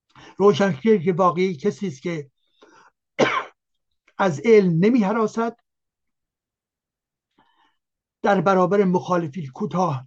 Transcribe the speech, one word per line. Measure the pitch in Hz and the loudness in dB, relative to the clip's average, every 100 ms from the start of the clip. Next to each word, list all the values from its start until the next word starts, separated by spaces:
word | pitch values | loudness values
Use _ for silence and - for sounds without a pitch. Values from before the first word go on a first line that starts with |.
| _ - - - | _ -20 -20 0
روشنفکر | 202 147 196 156 220 214 160 | 2 4 0 0 2 2 2
واقعی | 170 185 165 190 151 | 0 0 0 -2 -2
کسی | 202 208 196 | -6 -6 -8
است | 135 | -8
که | 175 165 139 _ _ _ _ _ _ _ _ - | -10 -10 -12 _ _ _ _ _ _ _ _ -2
<clears throat> | - 1077 - _ _ _ _ _ _ - | -2 -2 -8 _ _ _ _ _ _ -4
از | 196 143 | -4 -2
علم | 233 214 185 165 | 4 4 6 2
نمی | 208 254 | 2 2
هراسد، | 196 226 214 226 233 - _ _ _ _ _ _ _ _ _ _ _ _ _ _ _ _ _ _ _ _ _ _ _ _ _ _ | 0 0 -4 -4 -6 -8 _ _ _ _ _ _ _ _ _ _ _ _ _ _ _ _ _ _ _ _ _ _ _ _ _ _
در | - 196 | 0 0
برابر | 170 185 180 202 | 2 2 2 2
مخالفین | 190 180 - 175 165 190 135 | 0 -2 -2 -4 -4 -8 -12
کوتاه | - 202 175 170 131 | -10 -6 -2 -2 -4